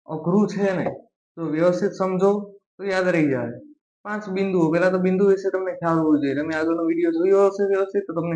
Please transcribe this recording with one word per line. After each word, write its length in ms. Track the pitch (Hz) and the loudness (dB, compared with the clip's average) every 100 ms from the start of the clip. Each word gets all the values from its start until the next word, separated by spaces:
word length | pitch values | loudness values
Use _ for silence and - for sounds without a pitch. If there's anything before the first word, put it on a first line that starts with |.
| - | -12
અઘરું 400 | 156 - 196 202 | -6 0 2 2
છે 200 | 190 202 | 0 -2
નહીં. 220 | 180 131 - - _ _ - | -2 -4 -8 -14 _ _ -10
જો 60 | 160 | -6
વ્યવસ્થિત 420 | 151 175 180 202 | 0 2 2 -2
સમજો 360 | 170 190 185 196 208 202 - _ | -2 -2 2 2 0 -4 -16 _
તો 100 | - | -10
યાદ 240 | 196 185 180 | -4 0 2
રહી 220 | 170 151 | 2 2
જાય. 280 | 131 117 120 - - _ _ 208 | 0 -4 -10 -16 -20 _ _ -10
પાંચ 180 | 208 196 | -10 -6
બિંદુઓ, 320 | 190 196 185 160 | -2 0 2 2
પહેલા 240 | 165 185 | 2 2
તો 60 | 185 | 2
બિંદુ 240 | 185 185 202 | 0 2 4
વિશે 220 | 190 190 | 2 0
તમને 220 | 185 185 180 | -2 -4 -4
ખ્યાલ 220 | 170 165 | 0 2
હોવો 160 | 156 147 | 2 2
જોઈએ. 180 | 139 135 | 2 -2
તમે 160 | 156 160 | -2 -2
આગળનો 280 | 160 165 165 | -2 0 0
વીડિયો 280 | 165 170 165 | 0 0 0
જોયો 320 | 180 196 196 | 2 4 4
હશે 140 | 196 196 | 2 0
વ્યવસ્થિત 360 | 196 196 196 196 | 0 0 -4 -4
તો 60 | |
તમને 220 | 165 165 | -6 -4